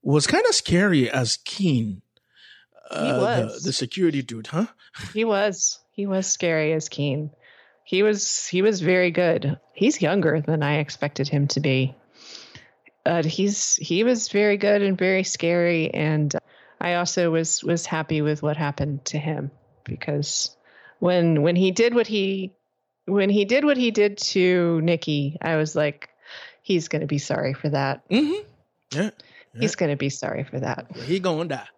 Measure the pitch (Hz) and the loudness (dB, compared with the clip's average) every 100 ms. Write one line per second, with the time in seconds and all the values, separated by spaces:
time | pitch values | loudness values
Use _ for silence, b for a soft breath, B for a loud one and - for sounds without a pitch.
0 | - 147 - 349 466 - - 175 202 160 | 4 2 4 2 4 0 2 2 4 4
1 | 120 131 117 - - - 185 127 110 95 | 2 0 -2 -4 -8 -2 0 2 0 -6
2 | _ _ b b b b b _ - - | _ _ b b b b b _ -10 -4
3 | - 127 127 123 110 120 147 - 123 190 | 0 2 2 2 -2 -4 -6 -4 -6 0
4 | 175 143 127 117 107 160 226 _ B B | 0 0 -6 -12 -6 -4 -4 _ B B
5 | 98 214 226 202 208 180 - - _ - | -8 -4 0 2 0 0 -4 -4 _ -8
6 | 202 190 185 - 175 160 156 160 156 - | -2 -2 -2 -2 0 2 2 0 -4 -4
7 | 143 135 151 _ b b b b - 185 | -2 -2 -6 _ b b b b -2 2
8 | 214 208 - - - 180 208 196 170 185 | 2 2 -2 -4 -2 2 2 2 2 4
9 | 180 165 175 - 143 147 _ - 220 - | 2 2 2 2 0 -4 _ 0 0 2
10 | 156 196 165 156 147 156 147 147 147 - | 2 2 2 0 0 0 0 0 -2 -4
11 | 143 - 139 143 143 - 143 131 131 - | -6 -4 -2 0 0 0 0 0 0 -4
12 | _ B B B B B B B - _ | _ B B B B B B B -20 _
13 | - 170 156 160 202 208 - - - 180 | -2 0 0 0 -2 0 -2 -2 -2 0
14 | 233 240 - 202 208 202 202 208 196 185 | 2 0 0 2 2 2 2 4 2 0
15 | 185 190 190 - 170 175 170 170 160 - | 2 0 -2 -2 0 2 2 2 0 -2
16 | 151 151 147 - b b b b 175 175 | 0 0 0 -2 b b b b -2 -2
17 | 175 - 170 165 160 - 156 170 - 160 | -2 0 2 2 0 -2 -2 -2 -2 -6
18 | 156 156 151 151 147 151 147 143 147 139 | -2 0 0 0 -2 -2 -4 -4 -4 -4
19 | - 151 151 151 139 _ _ _ - - | -6 -6 -4 -4 -6 _ _ _ -12 -8
20 | - 147 147 - - _ b b b b | -4 -4 -2 -4 -6 _ b b b b
21 | 180 180 170 156 156 175 190 185 233 240 | 2 4 4 4 4 4 2 4 4 4
22 | 214 214 196 196 190 _ _ _ _ _ | 0 0 -2 -4 -6 _ _ _ _ _
23 | - 202 196 202 196 254 294 269 240 220 | -2 2 4 2 4 4 4 2 2 4
24 | 208 202 - 202 180 180 170 165 165 165 | 2 0 -2 2 4 4 2 2 2 0
25 | - 147 139 156 160 156 156 160 147 143 | 0 -2 -2 -4 -2 0 0 0 -2 -4
26 | - _ B B B B - 180 156 151 | -20 _ B B B B -2 -2 0 -4
27 | 151 147 - 127 131 139 151 143 139 135 | -2 -4 -2 -2 -2 -2 -2 -2 -2 -4
28 | _ 226 294 392 415 _ _ _ _ 143 | _ 0 0 -2 -8 _ _ _ _ -4
29 | 202 - B B B 113 - - 165 143 | -4 -6 B B B -4 -4 0 -2 0
30 | 139 - - - 135 135 127 - 127 - | -4 -4 -6 -6 -6 -6 -4 -6 -10 -12
31 | 120 185 185 156 165 135 - | -4 -2 0 -2 -4 -6 -10